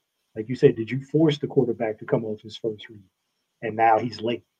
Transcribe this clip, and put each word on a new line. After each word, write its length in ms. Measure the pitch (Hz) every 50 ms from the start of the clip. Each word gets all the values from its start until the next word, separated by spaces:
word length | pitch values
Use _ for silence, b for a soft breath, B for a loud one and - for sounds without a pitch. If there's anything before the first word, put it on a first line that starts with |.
| _ _ _ _ _ _ _
Like 140 | 113 110 110
you 80 | 127
said, 180 | - 151 135 113
did 140 | 110 113 107
you 140 | 120 135 135
force 340 | - - 151 165 156 143 147
the 80 | -
quarterback 520 | - - 143 127 123 113 - 120 110 107 -
to 60 | 113
come 180 | - - 120 113
off 160 | 110 107 107
his 160 | - 110 107
first 320 | - - 117 107 104 - -
read? 140 | 113 107 98 _ _ _ _ _ _ _ _ _ _ _ 120
And 140 | 113 107
now 220 | 113 113 117 110 110
he's 220 | 117 120 107 107
late 220 | 107 117 120 117 - _ _